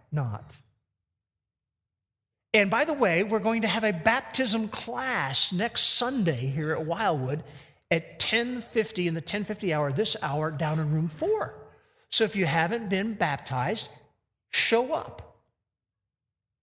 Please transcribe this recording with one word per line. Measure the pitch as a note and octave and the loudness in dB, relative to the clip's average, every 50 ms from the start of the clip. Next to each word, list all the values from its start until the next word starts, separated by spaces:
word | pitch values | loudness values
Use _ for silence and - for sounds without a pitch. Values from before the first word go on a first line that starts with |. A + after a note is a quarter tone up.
| _ _ | _ _
not? | D3+ D3+ C3+ A2+ G#2 - - - - - _ _ _ _ _ _ _ _ _ _ _ _ _ _ _ _ _ _ _ _ _ _ _ _ _ _ _ _ _ _ _ _ _ _ _ _ _ _ - | -4 -4 -2 -2 -4 -8 -10 -16 -20 -20 _ _ _ _ _ _ _ _ _ _ _ _ _ _ _ _ _ _ _ _ _ _ _ _ _ _ _ _ _ _ _ _ _ _ _ _ _ _ 4
And | G#3+ G3+ F#3+ | 4 4 4
by | G#3+ A#3 D4+ | 2 2 2
the | D#4+ D4+ | 0 2
way, | C#4 A#3+ F#3 D#3+ F3 G#3+ | 2 2 4 4 2 2
we're | G3+ A3 G#3 | 2 0 0
going | F3+ A3 A3+ A3+ | 2 0 2 2
to | A3 G3 | 0 0
have | F3+ A3+ A3 | 0 0 0
a | G#3+ F#3+ | 0 0
baptism | E3 D3+ A3 A#3 C4+ - - - B3+ C4 G#3 G#3+ A3+ A3 | 2 2 2 2 2 -2 -4 -2 -2 0 2 0 0 0
class | G#3 - - - A3+ A#3+ A#3+ B3+ C4 A#3+ F3+ C#3+ C3+ C3+ - - - F#3 | -2 -6 -8 -8 -6 -6 -6 -4 -2 -2 0 0 0 2 2 2 2 2
next | F3 - - - - | 0 -2 0 2 2
Sunday | - - - - A#3+ B3+ C#4 B3 F#3+ E3 C3+ A#2 B2+ | 2 2 2 2 0 0 0 2 2 2 0 0 -2
here | C3+ C3+ D#3+ D3+ D#3 | -2 -2 -2 -2 -2
at | D#3 - D#3+ | -2 -2 -2
Wildwood | D#3 E3+ G3+ A3 F#3+ D#3+ C3+ B2+ B2+ D3 D#3+ - - - - - - _ _ _ _ | -4 -2 0 2 2 2 2 0 -2 -4 -4 -6 -12 -18 -20 -20 -20 _ _ _ _
at | E3+ E3 - - - - | 0 0 0 -4 -4 -4
ten | - - A3 A#3 A#3+ B3 B3 A#3+ | -2 0 2 0 0 -2 -4 -6
fifty | A3+ - - A3+ G#3 A3 - F3+ F3 | -8 -2 -2 0 0 0 -2 -2 0
in | E3+ D#3+ | 0 -2
the | E3 | -2
ten | D#3 - - G#3+ G3+ | -4 -4 -4 -4 -4
fifty | - G#3+ - G#3+ F3+ D#3 | -4 -6 -4 -2 0 0
hour, | D3+ D3 C#3+ | 2 0 0
this | C3 F3 A3 G#3+ - - | 0 0 0 0 0 -2
hour, | - C#3+ C#3 D3+ D#3 D#3+ | -2 -2 -2 -2 -2 -2
down | D#3 C3+ D#3+ D3+ D#3 D#3+ | -2 -2 -2 0 0 0
in | D#3 D3 | 0 2
room | D#3 D#3 E3 | 2 2 0
four. | E3 - - D#4 G4+ A4 G#4 - - - - - - - - _ _ _ _ _ _ | -2 -2 -2 0 0 0 0 -2 -4 -8 -14 -20 -20 -20 -20 _ _ _ _ _ _
So | - - A3+ | 2 2 2
if | G3 - | 2 2
you | G3 F3+ | 0 2
haven't | C#3+ D3+ E3 E3 F3 A3+ A#3 A3+ F#3 | 2 4 2 2 2 0 -2 -2 -2
been | G3 F#3+ G#3 A#3 G#3+ | 0 0 0 -2 -2
baptized, | - F3+ D3+ C#3 C3 - - C3+ B2+ B2+ D#3+ A3+ A3 - - - - - _ _ _ _ _ _ _ _ _ | 0 0 0 0 -2 -4 -4 -2 -2 0 0 -2 -2 -4 -6 -10 -18 -20 _ _ _ _ _ _ _ _ _
show | - - - - A3+ A#3 B3+ C4 D#4 | 0 2 4 4 4 4 2 2 -2
up. | - - - - - - - - _ _ _ _ _ _ _ _ _ _ _ _ _ _ _ _ _ _ _ _ _ _ _ _ _ | -4 -4 -8 -12 -16 -18 -20 -20 _ _ _ _ _ _ _ _ _ _ _ _ _ _ _ _ _ _ _ _ _ _ _ _ _